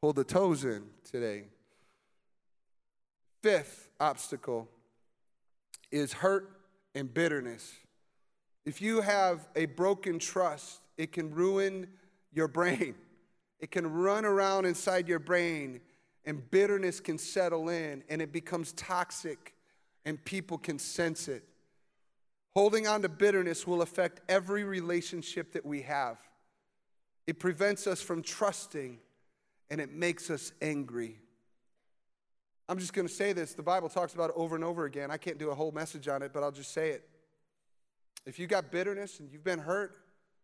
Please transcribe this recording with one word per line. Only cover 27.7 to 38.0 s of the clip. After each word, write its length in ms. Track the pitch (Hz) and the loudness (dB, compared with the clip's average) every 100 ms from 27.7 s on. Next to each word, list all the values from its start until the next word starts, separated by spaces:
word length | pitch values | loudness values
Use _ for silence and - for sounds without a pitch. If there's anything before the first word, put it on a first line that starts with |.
| 202 - | 2 0
us 160 | 180 | -2
from 200 | - 170 | -2 -4
trusting, 760 | - - 208 - - 156 131 120 _ _ _ _ _ _ - | -4 0 0 0 -8 -8 -10 -12 _ _ _ _ _ _ -8
and 120 | 151 | -6
it 100 | 143 | -6
makes 380 | 147 175 170 - | -2 -2 0 -4
us 240 | 151 - - | -6 -6 -6
angry. 560 | 151 147 131 120 113 110 _ _ _ _ _ _ _ _ _ _ _ _ _ _ - | -4 -2 -4 -4 -6 -8 _ _ _ _ _ _ _ _ _ _ _ _ _ _ -6
I'm 100 | 185 | -4
just 140 | 180 | -4
gonna 160 | - 175 | -2 -2
say 240 | - 202 | 0 0
this. 200 | 180 156 | 0 -4
The 100 | - | -4
Bible 260 | 160 185 165 | 0 2 2
talks 240 | - 175 | -2 -2
about 160 | 170 165 | 0 -2
it 60 | 165 | 0
over 180 | 165 160 | -2 -2
and 80 | |
over 220 | 165 170 151 | -2 -2 -4
again. 260 | 139 139 | -4 -6
I 60 | 151 | -6
can't 200 | 180 147 | -6 -6
do 120 | 151 | -4
a 60 | 139 | -2
whole 180 | 156 | -2
message 340 | 151 160 156 139 | -4 -8 -8 -4
on 140 | 139 | -4
it, 100 | 139 | -4
but 100 | 143 | -4
I'll 100 | 143 | -4
just 200 | 139 139 | -4 -8
say 200 | - 160 | -4 -2
it. 120 | 135 - _ _ _ _ _ _ _ _ _ | -4 -10 _ _ _ _ _ _ _ _ _